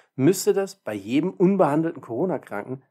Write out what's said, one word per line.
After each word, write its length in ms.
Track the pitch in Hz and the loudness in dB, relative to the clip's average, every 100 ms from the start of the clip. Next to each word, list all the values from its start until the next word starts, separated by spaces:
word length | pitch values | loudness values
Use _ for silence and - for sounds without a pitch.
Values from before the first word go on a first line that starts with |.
| _ - | _ 0
müsste 380 | 135 196 214 | 2 4 2
das 220 | 190 196 - | 0 -2 -8
bei 180 | - | -10
jedem 380 | 107 98 131 175 | -10 -2 0 0
unbehandelten 720 | - 180 196 160 151 165 143 | 2 2 4 4 2 -2 -6
Corona-Kranken 840 | - 120 185 165 - 104 - 135 - | -8 -4 -2 -4 -6 -10 -8 -12 -14